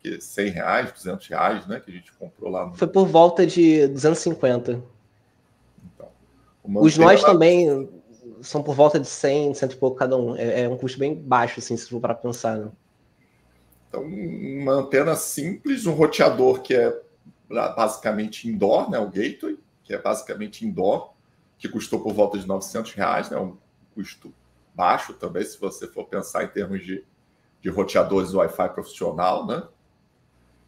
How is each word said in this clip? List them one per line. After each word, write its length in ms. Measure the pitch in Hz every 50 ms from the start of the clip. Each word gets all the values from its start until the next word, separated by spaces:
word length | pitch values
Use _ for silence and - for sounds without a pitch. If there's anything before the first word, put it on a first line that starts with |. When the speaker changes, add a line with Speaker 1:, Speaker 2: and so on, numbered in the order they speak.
Speaker 1:
que, 200 | - 104 98 -
cem 280 | - - - - 101 101
reais, 420 | 87 - 90 90 98 123 127 -
duzentos 360 | - - - 90 95 98 -
reais, 380 | - 85 78 85 98 113 98 87
né? 140 | 95 113 135
Que 100 | - 101
a 40 | 87
gente 180 | 90 - _ _
comprou 380 | _ 92 87 _ _ - -
lá 160 | - 92 90
no 80 | 87 87
Speaker 2:
Foi 120 | - 180
por 200 | 165 - 190 190
volta 400 | 165 156 165 170 175 175 - 180
de 400 | 160 - 175 165 160 156 156 143
duzentos 320 | 139 139 135 131 151 165 160
e 40 | -
cinquenta. 600 | 175 160 - - 127 123 120 120 - 120 127 - - _ _ _ _ _ _ _ _ _ _ _ _ _ _ _ _ _ _ - - _
Speaker 1:
Então, 140 | _ - - _ _ _ _ _ _ _ _ _ _ _
uma 180 | 101 101 104
Speaker 2:
Os 120 | 156 160 151
Speaker 1:
antena 180 | 156 165 175 202
Speaker 2:
nós 100 | 190 196
também 640 | 202 190 160 160 170 175 175 175 151 139 135 135 - - - _ _ - _ - 120 - -
são 200 | 123 - - 151
por 140 | 139 147 139
volta 240 | 135 151 147 151 151
de 80 | 135
cem, 460 | - - - - 139 139 147 147 143 139
cento 200 | - 135 127 127
e 40 |
pouco 180 | - 139 131 127
cada 220 | - 135 127 131
um. 180 | 127 120 117 127
É, 280 | - 117 117 117 123 123
é 60 | 120
um 60 | 127
custo 240 | 123 131 127 127 135
bem 160 | 135 143 156
baixo, 440 | 170 147 131 127 123 117 117 - 123
assim, 180 | 113 - 117
se 120 | 117 - -
for 120 | 123 117
pra 120 | 120 120 117
pensar, 440 | - - 120 120 - - 113 110
né? 140 | 110 104 107 - _ _ _ _ _ _ _ _ _ _ _ _ _ _ _ _ _ _ _ _ _ _
Speaker 1:
Então, 160 | _ - - 139
uma 720 | 156 190 202 180 165 - - 135 135 135 139 139 135 135
antena 420 | 139 131 135 139 135 147 160 151
simples, 680 | - - - - - 139 175 208 - _ 285 269 240 220
um 60 | 175
roteador 720 | 151 151 156 160 - - 143 - - 123 127 127 127 131
que 120 | - - 127
é 240 | 123 117 120 - - - _ _ _ _ - _ _ _ _
ba-, 240 | 110 117 110 - -
basicamente 720 | 113 113 110 - - - 113 107 104 107 110 - - -
indoor, 420 | 117 110 95 98 101 123 175 269 226
né? 80 | 156 117
O 100 | 104 95
Gateway, 500 | 87 95 113 147 - - 320 403 302 - _ _ _ _ _
que 100 | - 104
é 40 |
basicamente 680 | - - 101 107 - - - 104 98 107 104 - - 113
indoor, 460 | 107 92 85 92 101 131 170 - - _ _ _ _ _ _ _ _ _
que 100 | _ -
custou 320 | - - 107 - - - -
por 140 | - 113 101
volta 260 | 107 101 101 104 98
de 80 | 92
novecentos 460 | 92 98 95 - - - 110 110 - -
reais, 360 | 104 92 90 90 - - -
né? 80 | -
Um 200 | - 98 92 - _ _ _ _ _ _ _ _
custo 400 | 107 95 - - _ - - - _ _ _ _ _ _ _ _
baixo 400 | - 90 90 - - - - -
também, 300 | - - 87 85 90 110
se 160 | - - -
você 280 | 101 95 - - 90
for 180 | - - - 85
pensar 400 | - 98 98 95 - - - -
em 20 |
termos 380 | 101 - 107 98 90 98 95 87
de, 180 | 92 95 - - _ _ _ _ _ _ _ _ _ _ _
de 80 | - 92
roteadores 640 | 80 104 92 - - 95 85 80 98 95 92 87 95
Wi-Fi 360 | 95 85 82 - - 90 90
profissional, 760 | - - 82 - - - 90 85 80 80 90 92 - 190 240
né? 220 | 190 120 170 - - _ _ _ _ _ _ _ _ _ _ _ _ _ _ _ _ _ _ _